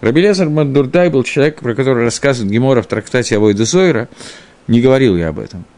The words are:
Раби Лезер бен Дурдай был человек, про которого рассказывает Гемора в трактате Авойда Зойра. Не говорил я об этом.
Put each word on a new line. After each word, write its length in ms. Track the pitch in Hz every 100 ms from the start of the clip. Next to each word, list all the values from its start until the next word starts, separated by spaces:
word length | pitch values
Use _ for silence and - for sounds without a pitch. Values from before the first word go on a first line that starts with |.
Раби 200 | 104 143
Лезер 280 | 196 196 170
бен 240 | 151 147
Дурдай 340 | 135 131 175 180
был 160 | 147
человек, 380 | 120 - 143 151
про 120 | 123 113
которого 280 | 135 123
рассказывает 480 | 117 - 139 127 101
Гемора 300 | 107 131 131
в 60 | 104
трактате 500 | 104 - 127 120 107
Авойда 260 | 107 101
Зойра. 460 | 110 175 190 131 120 - - - - _ -
Не 140 | 113
говорил 340 | 123 131 131 90
я 140 | 82
об 100 | 73
этом. 240 | 53 92 82